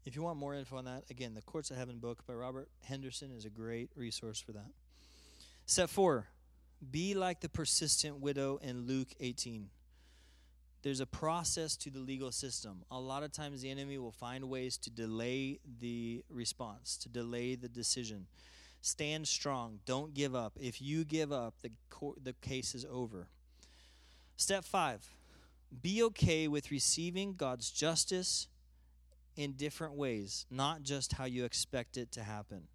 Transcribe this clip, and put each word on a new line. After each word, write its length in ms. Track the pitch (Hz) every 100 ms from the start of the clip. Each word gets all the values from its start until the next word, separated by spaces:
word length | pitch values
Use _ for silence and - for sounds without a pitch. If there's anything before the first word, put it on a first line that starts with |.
| -
If 100 | 127
you 60 |
want 160 | 170 160
more 160 | 143
info 240 | 143 131 131
on 80 | 127
that, 180 | 127 -
again, 240 | 123 123
the 80 | 110
Courts 300 | - 160 143
of 60 | 127
Heaven 200 | 127 120
book 280 | 120 117 -
by 80 |
Robert 360 | 120 123 131 147 - -
Henderson 460 | 135 135 123 139
is 120 | 123
a 60 | 107
great 400 | 107 113 117 120 -
resource 420 | 120 110 113 110
for 140 | -
that. 180 | 104 104 - - - - - - - - - -
Step 240 | - 175
four, 380 | - 190 131 101 - - - - - 135
be 220 | 143 185
like 280 | 196 185 175
the 80 | 165
persistent 720 | - 147 - 156 - 151 143
widow 380 | 143 139 135 139
in 260 | 143 123 120
Luke 220 | 131 127 -
eighteen. 500 | 127 120 123 113 101 - - - - - - - - - - -
There's 180 | 143 135
a 40 | 131
process 680 | - 156 165 160 - 160 -
to 120 | 147
the 100 | 135
legal 320 | 131 135 131
system. 520 | 120 135 - 113 92 87
A 80 | 127
lot 240 | 131 135
of 100 | 151
times 280 | 151 147 139
the 80 | 131
enemy 280 | 135 139 139
will 140 | 120
find 360 | 107 120 131 131
ways 280 | 131 127 -
to 120 | -
delay 680 | 117 113 110 117 131 135 139 - 117
the 440 | 120 117 117 117 -
response, 680 | 131 117 - 117 104 - -
to 100 | -
delay 460 | 120 117 120 123 127
the 140 | 123
decision. 580 | 120 113 - 117 104 92 - - - - -
Stand 480 | - - 151 156 147
strong. 500 | - 143 135 117 107 -
Don't 280 | 127 156
give 220 | 143 143 127
up. 220 | 110 -
If 220 | 131 113
you 240 | 135 156 156
give 260 | 156 151
up, 220 | 139 117 -
the 100 | 120 110 -
co-, 280 | - 147 -
the 120 | 127
case 420 | 123 - 131 120 127
is 100 | 143
over. 380 | 127 120 101 85 - - - - - - - - - - -
Step 300 | - 196 170
five, 420 | 196 156 110 - - - - - - - 127
be 220 | 156 208
okay 460 | 226 214 - 160 156
with 200 | 147 -
receiving 680 | 139 - - 170 180 202 185
God's 360 | 135 127 117
justice 800 | - 151 160 - 185 180 - - - - - - - - - - -
in 160 | 143
different 400 | 135 147 - 160
ways, 520 | 143 139 110 98 - -
not 320 | 127 139 160
just 300 | 135 139 127
how 100 | -
you 220 | 131 123 123
expect 500 | - - 131 117 -
it 160 | 117
to 120 | -
happen. 400 | 107 104 101 98 78